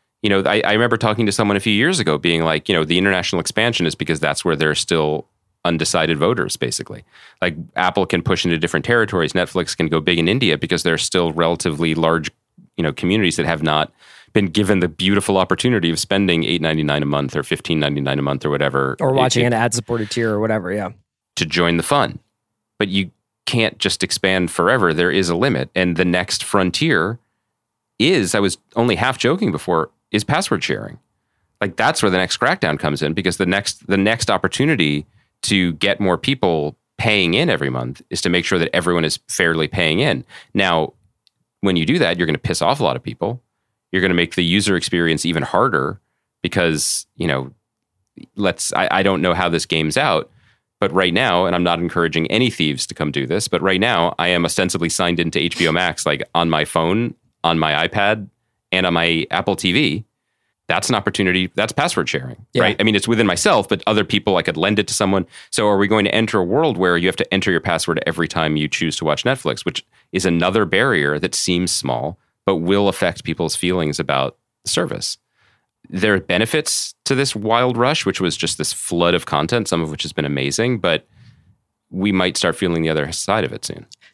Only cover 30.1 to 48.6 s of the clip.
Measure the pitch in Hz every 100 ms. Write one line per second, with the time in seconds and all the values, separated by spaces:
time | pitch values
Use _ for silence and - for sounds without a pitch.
30.1 | 104 - 156 202 110 - 55 52 - _
31.1 | _ _ _ _ _ 98 - 117 135 104
32.1 | 92 92 - 127 185 85 73 76 73 78
33.1 | 82 90 85 90 95 - - - 98 101
34.1 | 113 - 98 92 - 143 135 76 73 -
35.1 | _ _ _ - 98 90 76 98 95 98
36.1 | 85 - 131 92 80 73 - _ - 113
37.1 | 104 85 101 170 95 67 62 62 - -
38.1 | 90 92 87 - 90 82 - 85 87 78
39.1 | - - - 85 80 76 - 82 85 143
40.1 | 127 - - - - 95 82 78 - _
41.1 | _ _ _ _ _ 98 87 78 170 98
42.1 | 87 82 73 - 85 80 143 95 64 -
43.1 | - 101 123 - _ _ _ _ 95 92
44.1 | 87 85 - 85 98 101 90 - 87 82
45.1 | 78 82 82 - 92 127 78 67 - _
46.1 | _ _ _ 87 92 87 78 - - -
47.1 | - 85 67 67 - _ _ _ _ _
48.1 | - - - 98 -